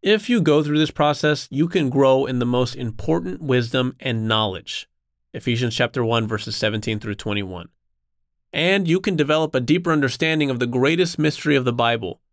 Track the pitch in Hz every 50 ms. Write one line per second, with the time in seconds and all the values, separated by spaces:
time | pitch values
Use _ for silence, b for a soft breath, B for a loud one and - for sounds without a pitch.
0 | - 185 214 214 - - 240 233 160 156 147 151 151 147 147 151 156 143 - -
1 | 147 147 147 - - 151 151 - - - - 139 156 170 - 185 151 131 123 131
2 | 139 131 135 131 139 - 131 123 120 120 123 123 127 117 - - 127 117 110 -
3 | - - 160 170 170 185 180 - 170 139 127 127 117 117 - 131 127 127 127 _
4 | - 131 120 110 110 110 110 110 110 101 95 82 - - - - - _ _ _
5 | _ _ _ _ _ _ - 120 - 131 120 117 123 117 110 - 123 120 - 135
6 | 120 113 117 113 113 107 113 107 - 113 107 - - 110 104 107 107 - 110 104
7 | - 107 101 - - 110 104 104 101 92 90 90 85 - _ _ _ _ _ _
8 | _ _ _ _ _ _ _ _ _ _ - - 160 180 190 202 190 165 165 185
9 | 185 214 185 151 147 139 151 156 160 156 - 139 123 117 156 180 170 175 160 151
10 | 139 123 - - 165 160 160 156 147 139 131 120 123 120 120 127 127 143 165 170
11 | 185 170 - - 151 151 143 - - 151 147 135 127 127 120 120 117 117 117 117
12 | 110 90 - _ _ _